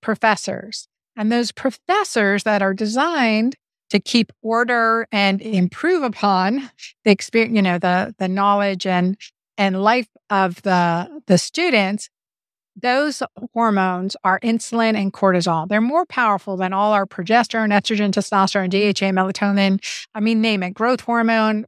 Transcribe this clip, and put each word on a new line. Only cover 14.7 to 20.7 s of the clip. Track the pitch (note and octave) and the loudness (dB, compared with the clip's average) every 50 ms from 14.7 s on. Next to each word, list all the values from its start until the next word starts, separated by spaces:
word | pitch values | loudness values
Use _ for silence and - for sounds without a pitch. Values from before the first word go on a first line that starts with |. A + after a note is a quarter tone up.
| - A#3 A3+ A3+ A3 | -2 0 0 0 0
and | G#3+ G3 G3 | 0 -2 -4
cortisol. | - - - F#3+ F#3 F3+ E3+ F3 E3 E3 D#3 F#3 | -2 0 2 2 2 2 2 0 0 -2 -2 -2
They're | G#3 G#3+ | 0 0
more | A3 A#3+ C#4+ E4 F#4 | 0 2 0 0 -2
powerful | - - - B3 A3 G3+ F#3+ - - G3 | -2 -2 0 2 2 0 0 -2 -6 -4
than | F#3 F#3 F#3 | -4 -4 -2
all | F#3+ F#3+ G#3 G#3+ G#3+ | 0 0 2 2 2
our | G3+ G3 | 2 0
progesterone, | G3 - - F#3 F3 A3 A#3+ A#3+ - - A3+ A3 G#3+ G3+ | -2 -4 -8 -2 2 2 2 2 2 -2 -2 0 2 2
estrogen, | G3+ G3+ - A3+ G#3 G#3 G3+ | 2 2 0 -2 0 0 0
testosterone, | F#3 - G3 - - G3 F#3+ G3 - G3+ F#3+ F#3 | 0 -2 -2 0 2 2 2 2 2 -2 -2 0
D | F3+ G3 G#3 | 0 0 0
H | G#3 F#3+ - | 0 0 0
A, | G3 F#3+ | 0 0
melatonin. | F#3 F#3 F#3+ F#3+ G3 - G#3 G3+ G3+ G3+ G3 G3 F#3+ G3+ - - - - - - - | 0 0 0 -2 -2 -2 -2 0 2 2 2 2 2 0 -2 -6 -10 -12 -14 -14 -8
I | A3 | -4
mean, | G#3+ A3 A3+ A3 | -2 0 2 2
name | A3 A3+ G#3+ G3+ F#3 | 2 2 0 0 -2
it, | F3+ | -4